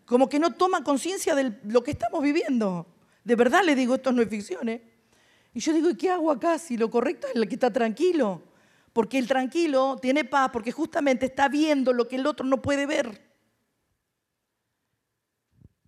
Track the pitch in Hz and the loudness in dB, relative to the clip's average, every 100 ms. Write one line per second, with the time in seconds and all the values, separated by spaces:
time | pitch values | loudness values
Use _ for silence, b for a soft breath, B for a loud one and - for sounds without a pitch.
0 | - 247 269 285 339 339 370 359 277 277 | 0 2 2 2 0 2 2 2 0 -2
1 | 330 381 370 285 262 202 208 240 240 - | -2 -4 0 0 0 -6 0 0 0 -4
2 | 698 339 285 302 302 247 208 175 - _ | -4 -2 0 0 0 0 0 -4 -10 _
3 | b b 196 233 240 339 370 262 247 262 | b b 0 2 4 4 4 2 2 0
4 | 262 247 208 214 202 370 233 233 - _ | 0 0 0 -4 -8 -8 -6 -8 -12 _
5 | b b b b b 240 302 330 320 247 | b b b b b -6 -2 2 2 0
6 | 370 359 320 254 339 330 - 233 220 240 | -2 0 0 0 0 -2 -4 -4 0 0
7 | 262 339 554 247 208 - 247 240 226 208 | -2 -4 -4 -2 -2 0 0 0 -2 0
8 | 359 330 214 165 - b b b b 233 | 0 2 0 -2 -12 b b b b -2
9 | 208 269 240 262 254 339 330 262 269 262 | 0 -2 0 0 0 0 0 2 0 0
10 | 254 285 302 285 262 240 220 240 320 339 | 0 0 0 0 0 -2 -6 -6 -4 0
11 | 285 254 262 269 269 294 311 277 254 247 | 0 2 -2 0 0 2 2 2 2 0
12 | 240 254 277 - 262 262 285 277 277 277 | -2 -2 -2 -2 -2 -2 0 -2 0 -2
13 | 240 196 _ _ _ _ _ _ _ _ | -4 -10 _ _ _ _ _ _ _ _
14 | _ _ _ _ _ _ _ _ _ _ | _ _ _ _ _ _ _ _ _ _
15 | _ _ _ _ _ _ - _ | _ _ _ _ _ _ -20 _